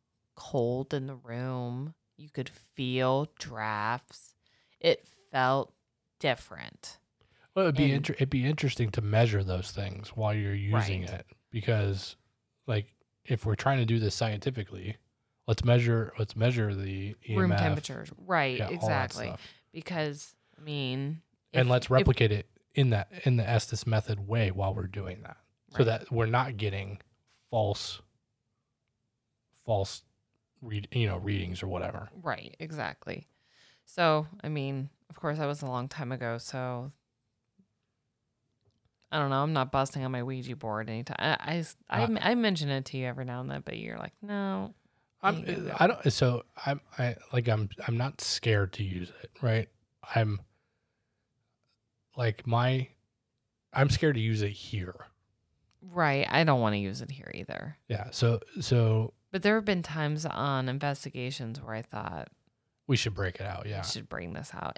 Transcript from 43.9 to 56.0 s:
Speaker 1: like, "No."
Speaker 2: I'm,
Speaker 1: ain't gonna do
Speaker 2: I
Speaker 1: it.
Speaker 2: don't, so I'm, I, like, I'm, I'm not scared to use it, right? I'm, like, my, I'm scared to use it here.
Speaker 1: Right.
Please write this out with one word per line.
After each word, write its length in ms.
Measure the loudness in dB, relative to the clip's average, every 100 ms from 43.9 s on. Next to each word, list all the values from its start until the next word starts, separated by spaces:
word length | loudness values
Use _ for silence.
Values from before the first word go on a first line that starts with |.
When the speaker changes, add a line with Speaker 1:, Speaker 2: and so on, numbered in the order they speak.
| -8
Speaker 1:
like, 160 | -10 -12
"No." 540 | -6 -4 -2 -2 -6 -10 _ _ _ _
Speaker 2:
I'm, 140 | 0 0
Speaker 1:
ain't 80 | -2
gonna 100 | -4
do 140 | -4 4
Speaker 2:
I 100 | 4
Speaker 1:
it. 20 |
Speaker 2:
don't, 260 | 6 2
so 300 | 4 4 4 -4 -8
I'm, 160 | -4 -4 -6 -4
I, 160 | -2 -4 -2
like, 140 | 0 2
I'm, 220 | 2 0 -4 -2
I'm 100 | 0
not 240 | -2 -4
scared 500 | -4 -2 2 4 2
to 100 | -2
use 280 | -4 -4 -8 -12
it, 80 | -20 -4
right? 260 | 0 2 0 _ _ _ -2 2
I'm, 240 | 2 0 -6 _ _ _ _ _ _ _ _ _ _ _ _ _ _ _ _ -2
like, 300 | 0 0 0
my, 440 | 2 4 2 -2 _ _ _ _ _ _ _ _
I'm 160 | 2 2
scared 240 | 4 2
to 80 | 2
use 220 | 2 0
it 80 | 0
here. 560 | -4 -8 -6 -6 -10 -18 _ _ _ _ _ _ _
Speaker 1:
Right. 460 | -8 2